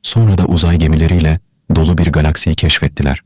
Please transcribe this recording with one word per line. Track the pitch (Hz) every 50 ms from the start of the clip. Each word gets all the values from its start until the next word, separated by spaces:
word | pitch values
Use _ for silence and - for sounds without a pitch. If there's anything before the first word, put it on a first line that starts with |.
Sonra | - - - 113 113 104 95 87
da | 90
uzay | - 87 82 87 85 85 80
gemileriyle | 80 78 80 78 80 80 90 87 80 78 80 - _ _ _ _ _ - 78
dolu | 76 78 80 87 78
bir | 82 82
galaksiyi | - 78 76 76 78 - - - 78
keşfettiler. | - - 78 - - 80 73 - - - 69 67 - _